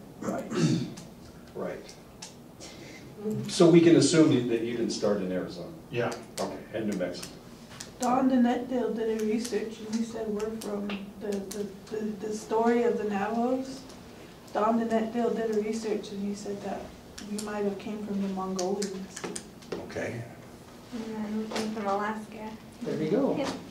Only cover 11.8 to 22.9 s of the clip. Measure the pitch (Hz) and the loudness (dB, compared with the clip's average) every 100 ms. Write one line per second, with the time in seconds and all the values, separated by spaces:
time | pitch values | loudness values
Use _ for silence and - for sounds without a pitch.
11.8 | - 220 214 202 214 214 - 226 233 240 | -8 -4 -4 -4 -4 -6 0 2 4 6
12.8 | 240 196 208 196 208 233 240 262 - - | 4 2 0 -2 -2 0 0 0 -2 -10
13.8 | - - - - - - - - 214 233 | -14 -16 -18 -18 -18 -18 -6 0 2 4
14.8 | 226 220 220 240 226 202 226 208 208 233 | 2 2 2 0 0 2 0 2 0 -2
15.8 | 220 - - 196 202 202 202 196 196 180 | -2 -2 -2 -4 -4 -4 -6 -6 -6 -6
16.8 | - - - - 208 208 214 214 202 196 | -8 -14 -16 -14 -8 -6 -4 -2 -2 -2
17.8 | 214 214 208 196 196 190 190 185 180 208 | -4 -6 -4 -2 -2 -2 -2 0 0 0
18.8 | 202 190 190 - 180 - - - - - | -2 -6 -10 -10 -10 -10 -12 -18 -10 -8
19.8 | - 90 85 120 - - - - - - | -8 -6 -6 -6 -10 -14 -18 -20 -20 -20
20.8 | - 240 220 214 208 220 220 220 214 220 | -12 -10 -8 -6 -4 -4 -4 -4 -4 -2
21.8 | 202 202 208 220 214 - 220 - - - | -2 0 0 -4 -8 -12 -12 -12 -16 -8
22.8 | 233 | -4